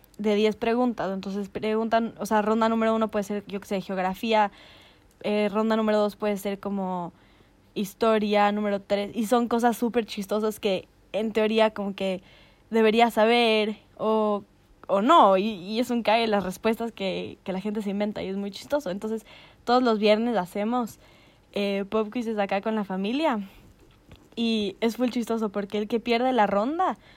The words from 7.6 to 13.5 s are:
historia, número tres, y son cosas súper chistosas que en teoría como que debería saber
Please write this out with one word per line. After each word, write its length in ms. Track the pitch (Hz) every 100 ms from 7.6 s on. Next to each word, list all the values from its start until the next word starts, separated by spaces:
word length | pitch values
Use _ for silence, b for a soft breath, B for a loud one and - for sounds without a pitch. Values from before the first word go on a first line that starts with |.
| _
historia, 800 | - 196 - 226 220 208 208 208
número 300 | 208 208 202
tres, 300 | - 202 202 226
y 100 | 208
son 220 | 240 233
cosas 300 | 233 240 220
súper 280 | 233 240 208
chistosas 540 | - 190 214 220 214
que 280 | 208 185 - _ _
en 200 | 190 220
teoría 380 | 214 214 220 220
como 240 | 214 202 190
que 260 | 190 180 b b b b b
debería 400 | 226 220 226 233
saber 680 | 220 220 240 233